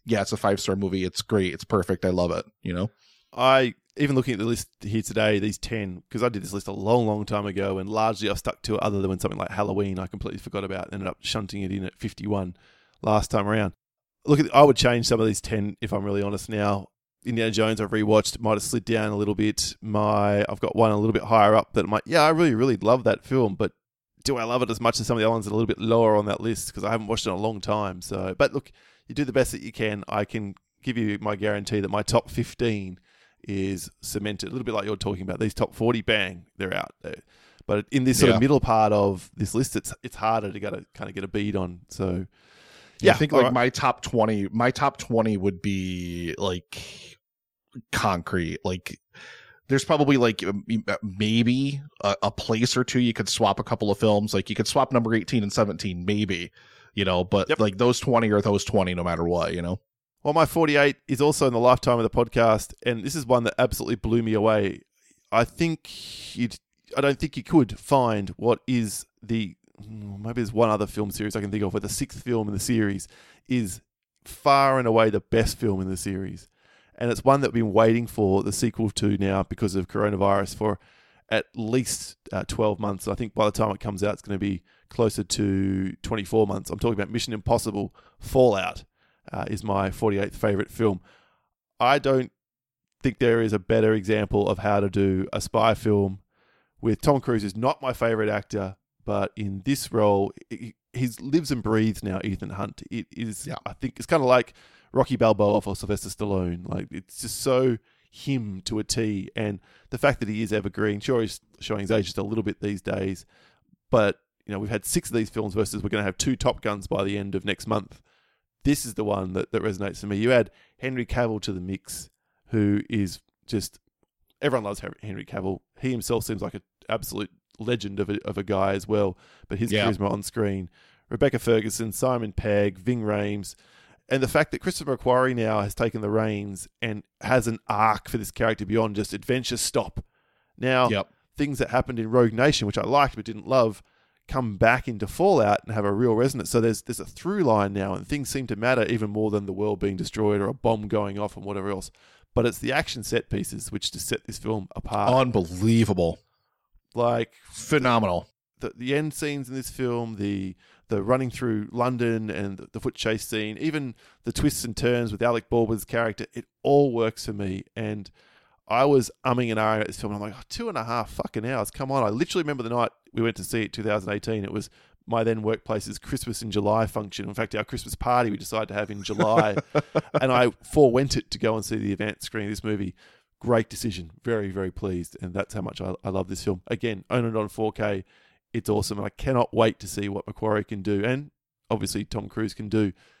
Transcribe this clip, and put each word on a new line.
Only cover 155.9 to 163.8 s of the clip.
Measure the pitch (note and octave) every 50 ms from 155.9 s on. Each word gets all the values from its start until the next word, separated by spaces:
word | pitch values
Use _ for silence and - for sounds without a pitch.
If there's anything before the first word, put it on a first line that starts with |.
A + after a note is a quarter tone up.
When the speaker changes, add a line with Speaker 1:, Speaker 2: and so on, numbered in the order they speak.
| G2+ F2+ F2 E2 E2+ - _ _ _ _ _ _ _ _ _ _ _ _ _ _ -
Speaker 2:
Like, | A#2 A#2+ A#2+ A#2+ A#2 A#2 - _ _ _ -
Speaker 1:
Phenomenal. | - - - - D3+ D3+ B2+ B2+ A#2+ A#2 A2 F#2+ F2+ E2+ - - _ _ _ _ _ _
Speaker 2:
the, | - A2 -
the | - A#2+ B2+ C3+
end | D3 D#3 D#3 D3
scenes | - - D3+ C#3+ C#3+ C3+ A#2+
in | C3
this | C3 B2+ -
film, | - - C3 B2 A#2+ A#2+ A#2+ A2+ A2+
the, | G2 G2+ G2+ G2+ G2 F#2+ F#2+ F#2 - _ _ _ _ _ -
the | A2 G2+ F#2+
running | G#2 B2+ C3 C3 B2
through | A#2 - B2+ A#2+ A2 G#2+ G#2 -
London | - A#2+ A#2+ B2+ B2+ A#2 A#2+ A#2 A2+ A2 A2 G#2+
and | E2+ D2+ G2+ G2+ G2 F#2+
the, | - -
the | - A2
foot | - C3 -
chase | - - A2+ A2 G#2+ - -
scene, | - A2 G#2+ G#2+ G#2+ -
even | - D#3+ D3+ D#3